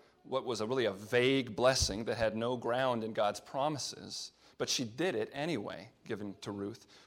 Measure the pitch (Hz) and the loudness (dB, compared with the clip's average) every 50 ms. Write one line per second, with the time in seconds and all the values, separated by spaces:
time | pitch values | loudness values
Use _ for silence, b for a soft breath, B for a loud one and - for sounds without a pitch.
0 | B B B B - - 127 131 131 117 120 104 110 110 127 131 120 104 98 95 | B B B B -10 -4 -4 -2 -2 -2 -2 -2 -2 0 2 2 2 2 0 -2
1 | 107 104 123 123 123 131 135 135 127 117 107 - 120 127 135 123 - - 98 101 | -4 2 4 4 6 6 6 4 2 0 0 4 6 6 6 6 2 0 0 -2
2 | 117 - 113 110 113 110 104 113 117 120 127 120 117 123 117 127 135 131 123 117 | -2 -2 0 2 0 0 2 0 0 0 -2 0 0 0 2 2 2 2 2 0
3 | 110 110 110 117 107 104 104 - - - - 147 143 151 156 131 - - - - | -2 -2 0 2 2 2 2 -2 -8 -6 -2 0 0 0 0 -2 -4 -6 -8 -10
4 | - 101 104 - - - b b b b b - 131 - - - 131 110 110 131 | -12 -10 -10 -10 -10 -12 b b b b b -4 -2 0 0 0 -2 -4 -2 -2
5 | 165 185 151 110 107 - - 139 143 165 165 113 101 - 92 - 92 120 - _ | 0 0 2 0 -2 -2 -2 -4 -2 -2 -2 -2 -2 -4 -8 -10 -12 -16 -18 _
6 | - - 113 95 104 101 95 - - 117 101 101 101 101 117 - - B B B | -8 -8 -6 -6 -6 -8 -8 -8 -8 -8 -6 -4 -4 -6 -6 -10 -16 B B B
7 | B | B